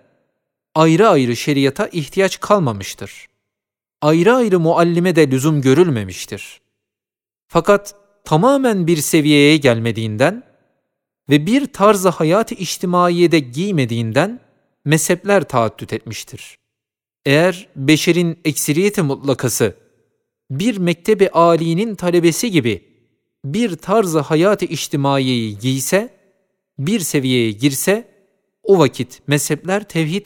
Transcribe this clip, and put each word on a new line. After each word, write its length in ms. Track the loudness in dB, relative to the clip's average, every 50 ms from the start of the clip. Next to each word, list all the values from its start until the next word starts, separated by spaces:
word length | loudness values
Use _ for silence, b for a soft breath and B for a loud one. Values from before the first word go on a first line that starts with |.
| _ _ _ _ _ _ _ _ _ _ _ _ _ _ -2
ayrı 340 | 2 2 4 4 4 4 4
ayrı 260 | 4 4 2 0 -2
şeriata 520 | -4 -4 -4 0 0 0 0 0 -2 -6 -6
ihtiyaç 520 | -6 -8 -8 -6 -2 -2 -2 -2 -2 -4
kalmamıştır. 840 | -2 0 0 2 2 0 -4 -4 -8 -12 -14 -14 -16 -16 -18 -20 -20 -20 _ _ _ _ _ _ _ _ _ _ _ _ _ _
Ayrı 320 | 0 2 2 4 4 4 4
ayrı 260 | 4 2 2 0 2
muallime 560 | 2 2 2 2 2 2 2 0 0 0 2
de 160 | 2 2 2
lüzum 300 | 2 0 0 0 0 2
görülmemiştir. 1000 | 2 2 4 4 4 2 0 -2 -4 -8 -10 -14 -14 -14 -14 -14 -14 -16 -20 -20 _ _ _ _ _ _ _ _ _ _ _ _ _ _ _ _ _ _
Fakat 480 | -2 0 2 2 2 2 0 -4 -20 _ _ _ _ _ -6
tamamen 640 | -2 0 2 2 2 2 2 2 0 0 0 0 0
bir 100 | 0 -2
seviyeye 600 | -2 0 0 2 2 4 4 4 6 6 4 4
gelmediğinden 840 | 4 2 2 2 0 -4 -4 -4 -4 -6 -2 0 0 -2 -2 -4 -10 _ _ _ _ _ _ _ _ _ _ _ _ _ _ _ _ 0
ve 160 | 0 0 2
bir 200 | 2 0 0 -2
tarzı 440 | -4 -4 0 2 2 2 2 2 -2
hayat-ı 460 | 0 0 0 0 0 0 0 -2 -6
içtimaiyede 840 | -10 -10 -10 -10 -8 -6 -2 0 2 2 2 2 2 2 2 2 2
giymediğinden 1000 | -2 -2 -6 -6 -4 -2 -2 -2 -2 -2 -2 -4 -4 -2 0 0 0 -2 -4 -8 _ _ _ _ _ _ _ _ -4
mezhepler 580 | -2 -2 0 0 0 -4 -2 -2 0 0 0 0
taaddüt 500 | 0 0 -2 -2 -2 -4 -8 -12 -10 -10
etmiştir. 640 | -10 -10 -10 -14 -14 -14 -16 -18 -20 -20 -20 -20 _ _ _ _ _ _ _ _ _ _ _ _ _ -2
Eğer 420 | 2 2 4 4 2 0 -2 -8 _ -12
beşerin 640 | -4 0 2 2 2 2 2 0 0 0 -2 -4 -4 -4
ekseriyeti 560 | -6 -4 -4 -2 -2 0 0 0 0 0 -2
mutlakası 760 | -2 -2 -2 -4 -2 -4 -2 -2 -2 -4 -2 -2 -2 -2 -4 _ _ _ _ _ _ _ _ _ _ _ _ _ _ -12
bir 260 | -8 -4 -4 -2 -2 -2
mektebi 520 | -2 -2 -2 -2 -2 -2 0 2 0 2
âlinin 680 | 2 4 4 4 4 2 0 -2 -2 -2 -2 -4 -6
talebesi 560 | -6 -4 0 0 2 2 2 0 0 -2 -2
gibi 400 | 0 0 0 0 -2 -6 -8 _ _ _ _ _ _ _ _ _ _ _ -12
bir 300 | -8 -4 -2 -2 -2 -4
tarzı 440 | -6 -4 -2 0 0 0 0 0 -2
hayat-ı 460 | -2 0 0 2 2 2 0 0 -2
içtimaiyeyi 920 | -6 -6 -8 -8 -6 -4 -2 0 0 0 0 0 0 -2 -2 -2 -4 -6 -6
giyse, 600 | -4 -4 -4 -4 -2 0 0 0 0 -2 _ _ _ _ _ _ _ _ _ _ _ _ _ -8
bir 200 | -4 -2 -2 -2
seviyeye 520 | -2 -2 -4 -2 0 0 0 0 0 -2
girse, 600 | -2 -2 -2 -2 -2 -2 -2 -2 -2 -2 -4 _ _ _ _ _ _ _ _ _ _ _ 0
o 160 | 2 4 4
vakit 420 | 4 2 0 -2 -10 -10 -12 -14 _ -2
mezhepler 560 | -2 -2 -2 -2 -6 -6 -4 -4 -4 -4 -4
tevhid 420 | -6 -6 -4 -4 -4 -4 -6 -8